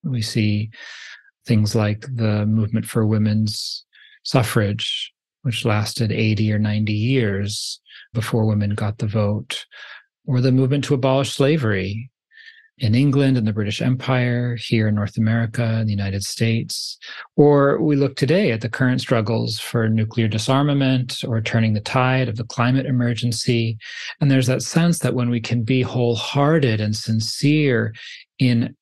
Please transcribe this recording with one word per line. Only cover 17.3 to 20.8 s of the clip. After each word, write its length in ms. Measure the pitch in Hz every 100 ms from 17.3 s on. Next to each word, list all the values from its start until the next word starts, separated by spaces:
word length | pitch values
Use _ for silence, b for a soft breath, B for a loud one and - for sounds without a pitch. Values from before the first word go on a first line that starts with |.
| -
Or 440 | 147 143 139 -
we 140 | 156 143
look 220 | 139 -
today 340 | 139 175 196
at 80 | 113
the 100 | 113
current 300 | - 127 127
struggles 600 | - 120 104 113 117 110
for 280 | - 120 110
nuclear 400 | 110 110 120 113
disarmament 960 | 107 107 135 147 143